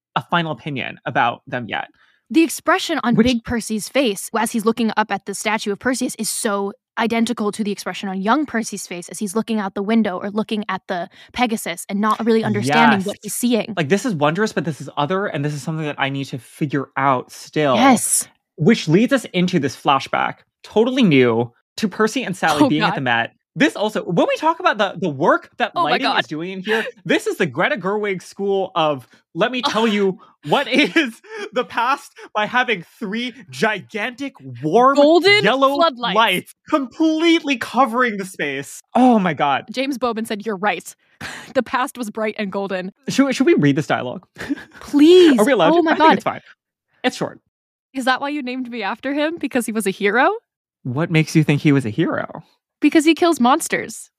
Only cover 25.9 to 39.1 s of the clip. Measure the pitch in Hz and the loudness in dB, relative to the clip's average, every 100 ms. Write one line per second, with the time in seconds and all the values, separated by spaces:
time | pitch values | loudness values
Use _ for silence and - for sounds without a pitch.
25.9 | 240 247 196 - 151 175 190 185 220 508 | 0 0 -2 -2 -6 -8 -8 -4 -4 -4
26.9 | - 170 294 440 381 175 123 208 277 180 | -8 -2 -2 -2 -4 -4 0 -2 -2 -4
27.9 | 214 208 190 - - 196 196 185 175 156 | -4 -4 -6 -10 -8 -2 -2 -2 0 0
28.9 | 143 - _ _ 165 220 254 277 208 226 | -2 -8 _ _ -4 -2 0 -2 0 0
29.9 | 208 196 185 _ _ 147 214 254 262 294 | 2 0 -2 _ _ -2 0 0 0 2
30.9 | 233 277 226 403 440 403 190 240 - 240 | 0 -2 -6 -16 -14 -8 -6 -6 -2 -2
31.9 | 285 - - 415 214 208 240 247 208 160 | -2 -6 -20 -10 -6 -2 -2 0 -2 -6
32.9 | - 208 220 247 240 226 127 214 208 123 | -12 -8 -6 -8 -10 -14 -2 -2 -2 -8
33.9 | 208 220 247 277 - 135 120 151 196 262 | -8 -8 -8 -12 -12 -16 -8 0 4 6
34.9 | 277 285 339 339 415 403 262 269 285 330 | 6 6 6 6 6 4 4 2 4 0
35.9 | 240 240 220 220 175 - - - 311 262 | 0 -2 2 2 0 -4 -16 -2 -2 -2
36.9 | - 320 311 339 330 320 254 - 220 262 | 0 0 2 2 2 0 -4 -2 0 2
37.9 | 233 247 208 190 - 156 135 143 - - | 2 -2 -2 -8 -8 -6 -6 -10 -14 -4
38.9 | 226 254 | 4 4